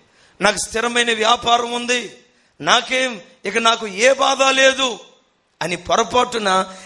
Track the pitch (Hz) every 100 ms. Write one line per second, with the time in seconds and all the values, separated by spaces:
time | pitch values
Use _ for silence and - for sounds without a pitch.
0 | _ _ _ - 202 185 - 220 240 240
1 | 233 220 220 240 233 240 240 240 240 247
2 | 202 - _ _ _ - 156 233 233 254
3 | 262 208 - _ 196 226 226 233 220 190
4 | 254 269 269 262 269 262 269 262 262 190
5 | - _ _ _ _ - 165 175 - 196
6 | 226 247 247 226 202 190 190 -